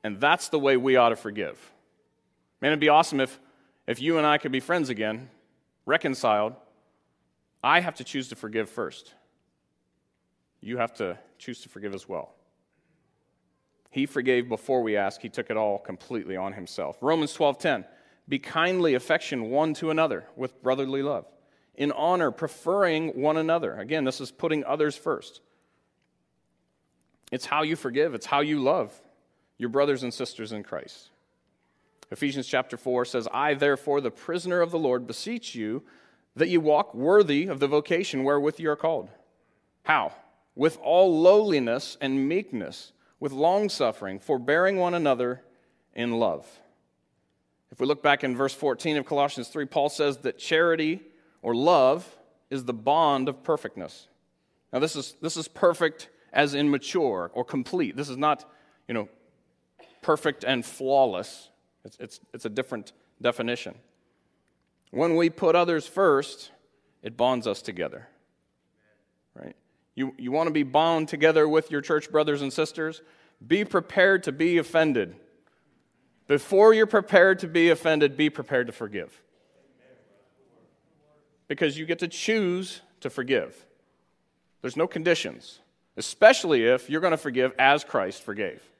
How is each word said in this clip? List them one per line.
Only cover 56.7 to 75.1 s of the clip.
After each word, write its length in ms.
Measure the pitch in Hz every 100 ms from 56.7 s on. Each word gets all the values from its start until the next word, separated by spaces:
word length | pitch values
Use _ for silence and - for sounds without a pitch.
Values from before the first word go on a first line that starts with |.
| 139 - 190 139 95 87
or 120 | - 123
complete. 500 | 139 127 180 123 92
This 140 | 143
is 80 | 127
not, 320 | 151 147 - _ _ _ -
you 60 |
know, 160 | 117 104 _ _ _ _ _ _ _ - _
perfect 420 | - 151 156 139
and 220 | 120 127 117
flawless. 840 | - 131 139 131 92 90 - - _ _ _
It's, 140 | - _
it's, 200 | - - _
it's 120 | 113 113
a 40 |
different 440 | 107 127 117 98 _ _ _
definition. 540 | 123 - 117 120 - - _ _ _ _ _ _ _ _ _ _ _
When 240 | - 170 165
we 140 | 170
put 260 | 165 175 170
others 320 | 175 160 -
first, 640 | - 190 139 147 - - _ _ _ _ _
it 140 | 110 117
bonds 320 | 123 127 113
us 140 | 98
together, 460 | - 90 78 - - _ _ _ _ _ _ _ _ _ _ _ _ -
right? 200 | - - _ _ _
You, 200 | - 131 -
you 140 | 123
want 160 | 147 165
to 60 |
be 100 | 151
bound 440 | 139 147 165 165 156
together 400 | 147 156 156 156
with 240 | 156 156
your 80 | 147
church 320 | 139 151 -
brothers 300 | 151 151 143
and 100 | 139
sisters? 500 | 147 156 - 156 160 - _ _ _ 113
Be 180 | 185
prepared 600 | 202 190 175 - 190 190
to 100 | 180
be 240 | 139 165 170
offended. 580 | 160 165 160 123 90